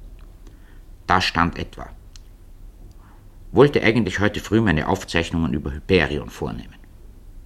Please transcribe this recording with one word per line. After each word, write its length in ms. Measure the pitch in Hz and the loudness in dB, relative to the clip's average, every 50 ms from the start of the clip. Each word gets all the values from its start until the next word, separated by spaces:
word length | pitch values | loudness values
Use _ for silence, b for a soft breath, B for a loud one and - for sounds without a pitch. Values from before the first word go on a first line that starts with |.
| - - - - - - - - b b b b b b b b b b b - - | -18 -18 -20 -20 -20 -20 -20 -20 b b b b b b b b b b b -14 0
Da 140 | - 90 90 | 2 2 2
stand 380 | - - - 82 85 85 - - | 2 0 0 0 0 0 -2 -6
etwa: 300 | - - - - 64 - - - - - - - - - - - - - - - - - - - - - b b b b b b b b b b - - | -10 -10 -12 -16 -16 -16 -16 -20 -20 -20 -20 -20 -20 -20 -20 -20 -20 -20 -20 -20 -20 -20 -20 -20 -20 -20 b b b b b b b b b b -14 -2
„Wollte 300 | - 104 139 143 - - | 6 6 6 6 6 2
eigentlich 360 | - 113 113 120 104 92 - - | 2 2 2 2 0 0 0 0
heute 200 | 101 104 - 87 | 0 0 0 -2
früh 200 | - - 101 113 | -4 0 2 2
meine 280 | 113 98 78 76 - - | 4 4 2 2 2 0
Aufzeichnungen 680 | 95 92 - - - 85 82 - 87 82 82 69 65 | -2 -2 -2 -2 -2 -2 -2 0 0 0 0 0 -2
über 180 | 73 71 76 | -2 -4 -6
Hyperion 580 | 69 76 - - 95 87 76 69 73 71 60 55 | -8 -8 0 2 4 4 4 2 -2 -6 -8 -10
vornehmen.“ 440 | - - 73 62 55 57 50 50 - - - - - - - - - - - - - - - | -10 -8 -8 -8 -8 -10 -14 -16 -20 -20 -20 -20 -20 -20 -20 -20 -20 -20 -20 -20 -20 -20 -20